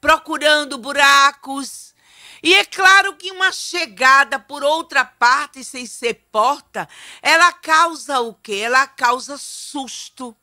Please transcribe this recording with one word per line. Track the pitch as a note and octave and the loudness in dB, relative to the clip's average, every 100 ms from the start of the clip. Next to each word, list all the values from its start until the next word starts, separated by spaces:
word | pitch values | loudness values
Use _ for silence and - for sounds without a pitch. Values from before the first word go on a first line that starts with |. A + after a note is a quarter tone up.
procurando | D4 D#4 - D#4 D4 D4+ D4 C#4 | 2 0 0 -2 0 0 -2 -10
buracos. | A#3+ C#4+ C#4 C#4 C#4 C#4+ - C#4 C4 - - _ _ _ - - | -8 0 4 6 4 0 -12 -12 -12 -16 -20 _ _ _ -20 -6
E | D#4 | 2
é | F#4+ G4+ | 2 2
claro | - F#4+ G4 G4 D4+ | 2 4 6 4 -6
que | F4 | -16
uma | F#4+ F#4+ | -4 -4
chegada | - - F4 E4 G3 B3+ C4+ C#4 C#4 | -4 -8 -6 -8 0 4 4 4 -2
por | _ C#4+ | _ -4
outra | C#4 D#4 D#4+ C#4 B3 | -2 -2 -2 -4 -4
parte, | _ A#3+ C4+ C#4+ C4+ | _ 0 2 -4 -12
sem | B3 C4 B3 | -16 -14 -14
ser | - A#3 - _ | -8 -6 -6 _
porta, | G#3+ A#3 C#4+ _ - D#3+ - - - | -2 0 -2 _ -14 -12 -16 -20 -6
ela | - D#4+ F4 | 0 4 4
causa | E4+ - D#4+ E4+ D#4 B3+ C4+ | 2 -2 2 2 -2 -4 -4
o | A#3 | -4
quê? | G3 - G3 | -10 -10 -6
Ela | A3+ B3+ C4+ | 0 0 0
causa | - B3 B3 A#3+ C#4 | -2 -2 0 -6 -16
susto | - - - C#4+ B3+ - - _ B3+ A3+ | -16 -16 -12 -12 -10 -12 -18 _ -16 -16